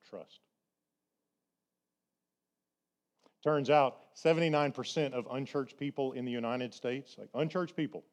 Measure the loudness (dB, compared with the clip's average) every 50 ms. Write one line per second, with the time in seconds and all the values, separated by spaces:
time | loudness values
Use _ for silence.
0 | _ -16 -16 -16 -16 -16 -20 -20 _ _ _ _ _ _ _ _ _ _ _ _
1 | _ _ _ _ _ _ _ _ _ _ _ _ _ _ _ _ _ _ _ _
2 | _ _ _ _ _ _ _ _ _ _ _ _ _ _ _ _ _ _ _ _
3 | _ _ _ _ _ _ _ _ 0 0 2 2 4 6 6 6 6 4 2 -4
4 | -20 _ -10 0 2 4 4 4 4 4 4 4 2 2 -2 -4 -8 -4 -2 -2
5 | -2 0 -2 -4 -4 -4 -4 -6 -6 -4 -4 -4 -4 -4 -6 -8 -8 -6 -2 -2
6 | -2 -2 -2 -4 -4 -4 -2 -2 -2 -2 -2 -2 -4 -6 -6 -6 -4 -4 -4 -4
7 | -6 -12 -18 -18 -16 -8 -2 -2 -2 0 0 -2 -4 -2 -2 -4 -4 -4 -4 -8
8 | -14 _